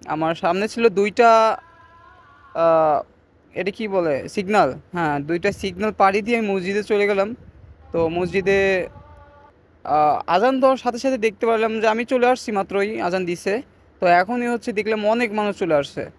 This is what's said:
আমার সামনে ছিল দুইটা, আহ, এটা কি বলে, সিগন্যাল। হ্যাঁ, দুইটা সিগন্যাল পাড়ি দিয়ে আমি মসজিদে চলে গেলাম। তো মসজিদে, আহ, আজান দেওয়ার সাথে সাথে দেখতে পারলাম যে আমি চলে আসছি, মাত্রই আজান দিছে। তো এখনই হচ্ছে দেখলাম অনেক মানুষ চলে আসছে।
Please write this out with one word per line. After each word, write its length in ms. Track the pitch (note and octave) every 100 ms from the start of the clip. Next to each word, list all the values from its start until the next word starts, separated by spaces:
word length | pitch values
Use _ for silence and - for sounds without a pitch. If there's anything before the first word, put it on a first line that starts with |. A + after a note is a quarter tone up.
| -
আমার 280 | D#3 D#3+
সামনে 340 | E3 F#3 F#3 G#3+
ছিল 200 | - A#3
দুইটা, 680 | F#3 G#3 G#3 A#3 A3+ A3 - - - - - - - - - -
আহ, 480 | - E3 E3 D#3 C#3+ - _ _ _ _
এটা 160 | - F#3
কি 180 | G3+ G#3+
বলে, 400 | F#3+ E3 C3+ F#2+
সিগন্যাল। 460 | - F#3 G#3+ D3+ C#3 -
হ্যাঁ, 280 | F3+ D#3+ C#3+
দুইটা 320 | C#3+ E3+ G3+
সিগন্যাল 400 | - G3 F3+ G#3+
পাড়ি 300 | G3+ G3 G3+
দিয়ে 160 | G#3 A#3
আমি 100 | G#3+
মসজিদে 340 | G3 F3+ G3+
চলে 240 | G3+ G#3 G3+
গেলাম। 300 | G3+ G3+ B3 - - - - -
তো 160 | E3+ E3
মসজিদে, 800 | E3+ F3+ F#3 F#3+ G3 G3 F#3+ E3+ - - - - - - _ _ _
আহ, 380 | - D3+ D3+ C3 -
আজান 340 | F3 A#3+ C4+
দেওয়ার 160 | C4 C4
সাথে 220 | B3 A#3
সাথে 200 | C4+ C4
দেখতে 280 | A3 G3 A3+
পারলাম 340 | A3+ A3 A3
যে 80 | A3
আমি 160 | A3
চলে 220 | A#3+ C4 A#3+
আসছি, 260 | B3+ -
মাত্রই 480 | G#3 G3 F#3+ G3+ A3+
আজান 240 | F3+ F#3
দিছে। 380 | F3+ F3 - G#3+ D4 _ _ -
তো 60 | F3+
এখনই 400 | F3 F#3 A#3+ A#3+
হচ্ছে 260 | A#3+ -
দেখলাম 340 | G3+ G#3+ A3 G#3
অনেক 260 | A3+ A#3+
মানুষ 260 | G#3+ G#3 G3
চলে 160 | F#3
আসছে। 360 | D3+ C#3 - -